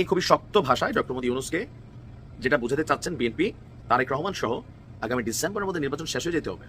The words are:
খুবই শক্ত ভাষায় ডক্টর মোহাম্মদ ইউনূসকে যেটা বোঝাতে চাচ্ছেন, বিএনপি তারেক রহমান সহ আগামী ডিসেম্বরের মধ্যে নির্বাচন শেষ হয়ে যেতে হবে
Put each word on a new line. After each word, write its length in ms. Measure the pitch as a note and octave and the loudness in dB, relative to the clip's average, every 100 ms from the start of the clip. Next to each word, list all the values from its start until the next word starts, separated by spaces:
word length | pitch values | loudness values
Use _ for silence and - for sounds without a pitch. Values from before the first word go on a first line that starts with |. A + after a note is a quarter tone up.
| F#3 | 4
খুবই 140 | F#3 E3+ | 2 4
শক্ত 260 | D#3 - G#3 C#3 | 4 4 0 2
ভাষায় 260 | B2 F#3 B3+ | 2 2 0
ডক্টর 180 | - | 0
মোহাম্মদ 160 | B2+ B2 | -2 0
ইউনূসকে 300 | B2+ C3 E3 B3+ - - - - - - - | -2 -2 -4 -6 -12 -18 -18 -18 -18 -18 -2
যেটা 140 | B2+ D3 | 4 4
বোঝাতে 260 | A#2 C#3 D3+ | 4 0 2
চাচ্ছেন, 240 | C#3 - D#3+ | 0 -2 0
বিএনপি 320 | A#2 A2+ F#3+ - - - - | 0 2 -2 -2 -14 -10 2
তারেক 220 | A#2+ B2+ | 2 4
রহমান 240 | C#3 F3+ - | 0 -2 -2
সহ 100 | A2 A#2+ - - - - | -2 -2 -6 -16 -18 -6
আগামী 200 | A2+ B2 | 0 0
ডিসেম্বরের 440 | A#2 A2 A3 G#3 G3 | 0 0 0 0 0
মধ্যে 140 | F3 | 0
নির্বাচন 240 | C#3 C#3+ D#3+ | 0 -2 -4
শেষ 100 | C3 D#3+ | -2 0
হয়ে 120 | E3+ | 0
যেতে 120 | A2+ | -2
হবে 160 | F2 | -6